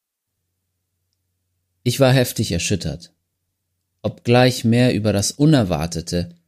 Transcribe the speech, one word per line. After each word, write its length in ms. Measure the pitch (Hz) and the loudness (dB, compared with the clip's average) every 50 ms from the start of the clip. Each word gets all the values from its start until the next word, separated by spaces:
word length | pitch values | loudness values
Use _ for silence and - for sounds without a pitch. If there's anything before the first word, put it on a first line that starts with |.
| _ _ _ _ _ _ _ _ _ _ _ _ _ _ _ _ _ _ _ _ _ _ _ _ _ _ _ _ _ _ _ _ _ _ _ _ _ | _ _ _ _ _ _ _ _ _ _ _ _ _ _ _ _ _ _ _ _ _ _ _ _ _ _ _ _ _ _ _ _ _ _ _ _ _
Ich 160 | 123 120 - | -6 0 2
war 120 | 139 127 123 | 2 4 4
heftig 380 | 135 123 123 - - 113 - | 2 0 0 -2 -6 -4 -4
erschüttert, 640 | 98 87 - - 107 90 - 82 71 - - - _ _ _ _ _ _ _ _ _ _ _ _ _ _ _ _ _ _ - | -4 -4 -2 -2 -4 -4 -4 -8 -10 -12 -14 -20 _ _ _ _ _ _ _ _ _ _ _ _ _ _ _ _ _ _ -8
obgleich 600 | 107 - - _ - 120 123 127 127 123 - - | -8 -8 -6 _ 2 4 4 4 4 2 0 0
mehr 280 | 117 113 120 123 127 - | 0 2 2 2 2 0
über 200 | 95 104 107 98 | 0 -2 -2 -2
das 180 | 101 98 - | -2 -2 -4
Unerwartete 1000 | - - 143 151 160 135 110 90 87 73 78 82 - 82 80 - - 87 85 85 - _ _ | -2 0 2 4 4 4 2 0 -2 -4 -4 -6 -6 -8 -8 -6 -4 -4 -6 -6 -10 _ _